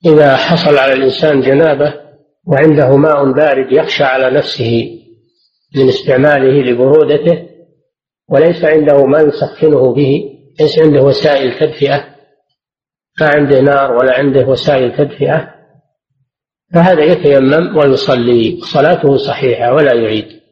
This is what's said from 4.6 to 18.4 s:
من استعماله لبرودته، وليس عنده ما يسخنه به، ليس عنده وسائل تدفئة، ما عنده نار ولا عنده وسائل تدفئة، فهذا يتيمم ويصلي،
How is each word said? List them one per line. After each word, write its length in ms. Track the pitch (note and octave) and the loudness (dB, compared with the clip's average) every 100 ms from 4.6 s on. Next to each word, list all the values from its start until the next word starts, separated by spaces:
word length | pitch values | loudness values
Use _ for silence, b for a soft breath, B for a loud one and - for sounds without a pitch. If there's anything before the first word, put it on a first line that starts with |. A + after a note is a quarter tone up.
| A#2 A#2 A2+ - _ _ _ _ _ _ _ C#3 | -4 -4 -4 -12 _ _ _ _ _ _ _ -2
من 120 | C3 | 0
استعماله 720 | B2+ - B2+ D3 C#3+ C3 C#3 | 0 -2 0 2 2 2 0
لبرودته، 840 | B2 A#2 C3 D3+ C#3+ D3 E3+ E3 - - _ _ _ _ _ _ _ | 0 0 2 2 2 2 0 -2 -6 -20 _ _ _ _ _ _ _
وليس 360 | C3+ D#3+ E3+ | 0 0 0
عنده 420 | D#3 D#3 D3 C#3+ C3 | 0 0 2 2 2
ما 140 | D3 | 2
يسخنه 760 | D3+ C#3 C#3 - D#3 D3 C3 | 0 -2 -8 -2 0 2 0
به، 420 | A#2+ C#3 C#3+ - - _ _ | 0 -2 -2 -6 -18 _ _
ليس 180 | D#3 E3 | -2 2
عنده 240 | D#3+ C#3+ | 2 4
وسائل 560 | C#3 C3+ D#3 C#3 C3 A#2+ | 2 0 0 0 -2 -4
تدفئة، 460 | - - C#3 C#3+ - - _ _ _ _ _ _ _ _ _ - | -6 -2 -4 -4 -8 -20 _ _ _ _ _ _ _ _ _ -4
ما 80 | D#3 | -2
عنده 260 | D3 C#3+ C3+ | 0 2 2
نار 320 | C#3 C#3+ C#3 | 2 0 0
ولا 260 | A#2+ C3 B2+ | 0 0 0
عنده 300 | C#3+ C3+ B2 | 0 0 0
وسائل 480 | B2+ - C#3 B2 A#2+ | -2 0 0 -2 -2
تدفئة، 580 | C#3+ - D#3+ D#3 - - _ _ _ _ _ _ _ _ _ _ _ | -6 -4 -4 -4 -6 -20 _ _ _ _ _ _ _ _ _ _ _
فهذا 300 | F3 F3 E3+ | 0 2 2
يتيمم 720 | D3+ E3+ D3 C#3 C3+ D3+ E3+ D#3 | 2 2 2 2 2 0 -2 0
ويصلي، 840 | C#3+ C3 - B2+ A#2+ A#2+ | 0 0 -2 -2 0 0